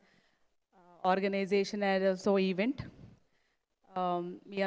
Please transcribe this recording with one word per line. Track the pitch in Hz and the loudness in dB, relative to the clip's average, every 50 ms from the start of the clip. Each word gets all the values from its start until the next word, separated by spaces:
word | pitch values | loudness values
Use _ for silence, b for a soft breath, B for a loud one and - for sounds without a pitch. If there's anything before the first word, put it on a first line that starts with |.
| _ _ _ _ _ _ _ _ _ _ _ _ _ _ _ 190 | _ _ _ _ _ _ _ _ _ _ _ _ _ _ _ _
uh, | 175 180 175 165 - 185 | _ -20 -16 -4 0 2
organization | 185 196 190 202 196 196 196 180 202 196 196 196 - 208 202 196 | 2 2 2 0 -2 -2 0 2 2 0 2 0 -2 -2 0 2
and | 190 190 190 196 | 2 2 2 2
also | 190 185 - 214 196 196 190 190 | 0 2 2 2 4 4 2 2
event. | 185 175 208 247 285 - - - - - - - - _ _ _ _ _ _ _ _ _ _ _ _ _ _ 180 190 185 | 0 0 0 -2 -2 -4 -8 -14 -16 -20 -20 -20 -20 _ _ _ _ _ _ _ _ _ _ _ _ _ _ _ -6 -4
Um, | 185 180 175 175 175 175 185 208 - - | -2 -2 -2 -2 -4 -6 -10 -12 -14 -8
మీ | 202 196 196 | -4 -2 -2